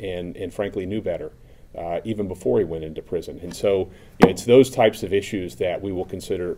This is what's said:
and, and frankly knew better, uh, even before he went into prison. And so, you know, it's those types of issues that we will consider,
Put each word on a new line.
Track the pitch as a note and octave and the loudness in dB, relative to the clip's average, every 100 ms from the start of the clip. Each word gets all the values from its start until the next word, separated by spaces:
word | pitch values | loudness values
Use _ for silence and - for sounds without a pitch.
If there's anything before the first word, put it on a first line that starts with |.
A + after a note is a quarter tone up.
and, | G2 F2+ F2 - | -8 -8 -8 -8
and | F2+ | -10
frankly | - G2+ G2+ | -6 -6 -4
knew | F#2 G#2+ | -6 -6
better, | F#2+ D#2+ D#2 - - - - - | -4 -6 -8 -14 -20 -20 -18 -10
uh, | E2+ E2+ | -6 -6
even | A2+ G#2 F#2+ | -4 -6 -6
before | F2+ B2+ A#2+ | -4 0 2
he | |
went | E2+ D#2+ | 0 -4
into | D#2+ D#2 | -8 -10
prison. | - E2+ E2+ - | -8 -8 -8 -12
And | F2+ | -12
so, | - G#2 F#2+ F#2 - - - | -2 0 0 -2 -8 -6 6
you | F#2+ | 6
know, | |
it's | F#2 | 6
those | A#2 B2+ B2+ | 6 8 8
types | - A2 - | 6 4 2
of | F#2+ | -2
issues | G2 F#2+ G2+ F2 - | -2 -2 -6 -6 -4
that | F#2 E2+ | -4 -4
we | G2 | -4
will | F#2 F2+ | -6 -6
consider, | F#2 - F#2 F2+ | -8 -6 -6 -4